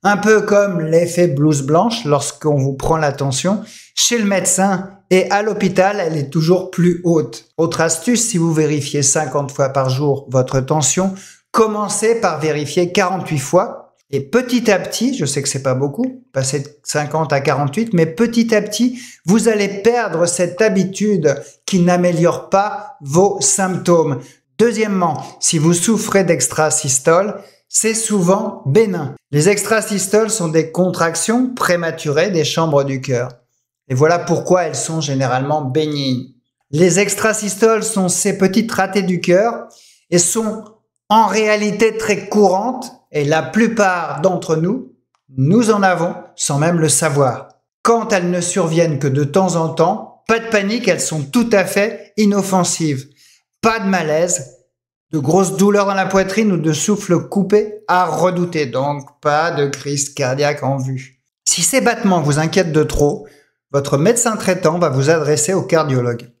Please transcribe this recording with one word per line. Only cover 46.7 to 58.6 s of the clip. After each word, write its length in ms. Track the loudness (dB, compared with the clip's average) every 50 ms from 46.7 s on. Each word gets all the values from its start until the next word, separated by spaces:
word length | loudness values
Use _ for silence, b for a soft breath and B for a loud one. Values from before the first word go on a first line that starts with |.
| 2 2
le 80 | 2 2
savoir. 600 | 2 0 0 0 2 2 2 0 0 -4 -12 -18 _ _ _ _ _ _ _
Quand 300 | 2 2 2 2 0 -2
elles 180 | 0 0 0
ne 100 | -2 -2
surviennent 580 | -4 -4 -2 -2 -2 0 2 2 2 2 0 -2
que 80 | -2
de 160 | 0 0 0 -2
temps 320 | 0 2 0 0 2 0
en 140 | -2 -2 -2
temps, 540 | 0 0 2 2 2 -2 -6 -14 -20 _ _
pas 140 | -2 -2 -2
de 80 | -2 0
panique, 400 | -2 0 0 0 -4 -2 0 0
elles 120 | 0 0
sont 220 | -2 -6 -4 -6 -6
tout 260 | -2 0 0 2 4 2
à 120 | 2 2
fait 480 | 2 0 0 0 0 -2 -8 -16 _ _
inoffensives. 920 | 0 2 2 2 0 0 0 0 0 0 0 -2 -2 -2 -2 -2 -4 -8 -14 b b b b b b b b _ _
Pas 180 | -2 0 0 0
de 80 | -2
malaise, 720 | 0 0 0 0 0 0 0 0 0 -2 -6 -8 -12 -18 _ _ _ _ _ _ _ _ _ _ _ -6
de 60 | -4
grosses 380 | -2 2 2 2 2 2 2
douleurs 300 | 2 2 2 4 2 0
dans 80 | 0 0
la 120 | -2 -2
poitrine 440 | 0 0 0 0 0 0 0 0 0
ou 60 | 0
de 160 | 0 0 -2 -2
souffle 460 | -2 0 -2 -2 -2 0 0 0 0 0 -2
coupé 560 | -2 -2 0 2 2 2 2 0 -8 -14 _
à 180 | 0 0 2 2
redouter, 600 | 0 0 0 0 0 0 0 -4 -2 -2 -4